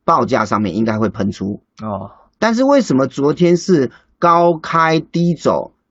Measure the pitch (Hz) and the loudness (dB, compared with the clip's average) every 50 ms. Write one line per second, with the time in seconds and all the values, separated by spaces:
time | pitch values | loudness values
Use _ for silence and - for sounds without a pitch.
0 | _ - 165 139 120 107 120 - 107 101 113 104 107 95 82 107 113 110 110 107 | _ 0 0 0 2 0 0 -2 0 -2 -2 -2 -2 -2 -2 -2 -2 -2 -2 -2
1 | 110 98 - - 101 101 95 - 95 98 104 - - _ _ - 107 110 101 95 | -2 -4 -4 -4 -6 -6 -4 -6 -8 -8 -8 -10 -14 _ _ -14 -12 -10 -10 -10
2 | 98 104 - _ _ _ _ _ 208 226 226 233 269 269 285 277 220 - 135 131 | -10 -14 -18 _ _ _ _ _ -2 -2 0 2 2 4 4 2 2 2 0 0
3 | 135 131 - - 139 147 147 143 175 170 175 170 - - 185 147 131 117 - - | 0 -2 -2 -2 -2 -2 0 2 2 2 2 2 2 0 2 2 0 -2 -4 -12
4 | _ _ _ _ - 175 170 170 170 175 175 160 - - 165 165 160 160 160 165 | _ _ _ _ 0 2 4 4 4 2 0 0 -4 -4 0 0 2 2 0 0
5 | 165 - - 170 170 175 165 - - 131 87 69 - - - _ _ _ | -2 -4 -4 -2 0 0 -2 -2 -2 -2 -2 -2 -4 -8 -14 _ _ _